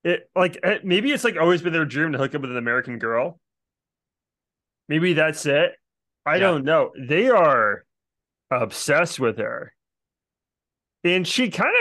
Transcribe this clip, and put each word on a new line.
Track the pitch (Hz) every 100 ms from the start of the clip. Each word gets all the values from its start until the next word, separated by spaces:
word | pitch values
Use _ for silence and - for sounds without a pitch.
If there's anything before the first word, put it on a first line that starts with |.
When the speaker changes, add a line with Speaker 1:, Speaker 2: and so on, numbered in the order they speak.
Speaker 1:
It, | 170 175 -
like, | 185 180 180
eh, | 180 208
maybe | 190 196 262
it's, | 285
like, | 240 175
always | 165 175
been | 175
their | 165
dream | 151 131 160
to | 131
hook | 135
up | 147
with | 135
an | 123
American | 120 123 123 120
girl. | 113 113 151 170 _ _ _ _ _ _ _ _ _ _ _ _ _ _ -
Maybe | 151 180
that's | 156 156 151 147
it. | 143 175 - _ _ _ _
I | 147
Speaker 2:
Yeah. | 170
Speaker 1:
don't | 190 156
know. | 139 160 131 -
They | 127 156 254
are | 220 160 127 107 101 _ _ _ _ _ _ _
obsessed | 123 110 - - 147 170 -
with | 123 107
her. | 110 120 127 _ _ _ _ _ _ _ _ _ _ _ _ _
And | 175 185 175
she | - 247
kind | - 262 480